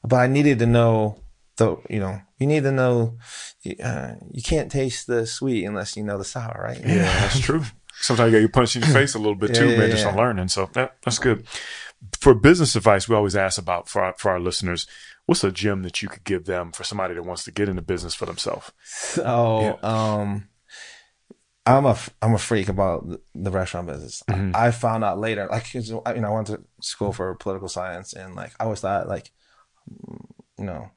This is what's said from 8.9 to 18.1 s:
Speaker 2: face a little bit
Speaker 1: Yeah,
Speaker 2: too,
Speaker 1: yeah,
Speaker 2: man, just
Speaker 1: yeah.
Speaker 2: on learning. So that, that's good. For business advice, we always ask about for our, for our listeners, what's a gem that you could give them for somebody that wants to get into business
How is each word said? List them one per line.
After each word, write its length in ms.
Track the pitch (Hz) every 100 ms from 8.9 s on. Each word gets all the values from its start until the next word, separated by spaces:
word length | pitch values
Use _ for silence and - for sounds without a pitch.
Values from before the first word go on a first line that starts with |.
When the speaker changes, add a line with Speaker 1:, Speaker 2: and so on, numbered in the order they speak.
Speaker 2:
face 220 | 135 139
a 60 | 117
little 160 | 107 98
bit 160 | 104
Speaker 1:
Yeah, 80 | 117
Speaker 2:
too, 100 | 120
Speaker 1:
yeah, 80 | 117
Speaker 2:
man, 140 | 107
just 120 | 110
Speaker 1:
yeah. 60 | 104
Speaker 2:
on 80 | 98
learning. 300 | 120 101 92
So 240 | 98 95
that, 220 | 123 131 _ -
that's 140 | 113
good. 260 | 127 107 - - - - - _ 101 -
For 140 | 143
business 420 | 117 139 180 147 110
advice, 320 | 101 98 101
we 80 | 110
always 200 | 101 101
ask 240 | 95 101
about 280 | 90 87 -
for 140 | 101
our, 120 | 92 -
for 140 | 101
our 80 | 90
listeners, 480 | 90 - 90 87 - - - - -
what's 160 | 185
a 80 | 101
gem 320 | 92 101 98
that 180 | 92 -
you 80 | 98
could 140 | -
give 220 | - 95 85
them 260 | 90 85
for 120 | -
somebody 300 | - 104 92
that 100 | 87
wants 200 | 87 87
to 80 | -
get 180 | - 101
into 140 | 90
business 320 | 80 90 85